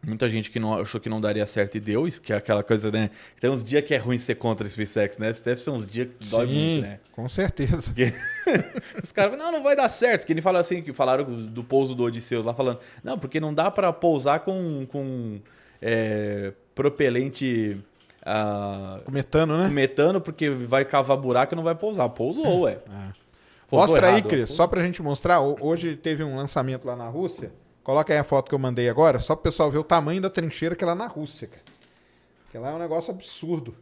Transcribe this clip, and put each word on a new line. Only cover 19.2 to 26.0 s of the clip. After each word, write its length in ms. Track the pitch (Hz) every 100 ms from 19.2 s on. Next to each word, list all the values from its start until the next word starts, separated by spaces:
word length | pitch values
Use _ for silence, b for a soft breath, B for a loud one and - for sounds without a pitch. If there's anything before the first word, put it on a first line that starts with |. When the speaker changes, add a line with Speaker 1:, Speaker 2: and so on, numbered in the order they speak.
| 135 156 160 156
Speaker 2:
né? 100 | 185
Speaker 1:
com 60 |
metano, 460 | 143 135 - 151 190
porque 280 | 170 156 151
vai 340 | 131 120 131
cavar 320 | 139 143 131 135
buraco 380 | 127 123 139
e 20 | 165
não 80 |
vai 120 | 165 165
pousar." 340 | 208 202 123
Pousou, 540 | - 123 220 311 180
ué. 100 | 156 95 -
Speaker 2:
É. 240 | 101 98 98 _ b b b b
Speaker 1:
Pousou 180 | 139 175
Speaker 2:
Mostra 200 | 160 -
aí, 60 | 214
Speaker 1:
errado. 120 | 214
Speaker 2:
Cris, 200 | 156 113
só 180 | 147 175
pra 140 | 196
gente 180 | 175 175
mostrar. 380 | 151 139 175 175
Ho-, 160 | 139 143
hoje 340 | 147 165 170
teve 300 | 143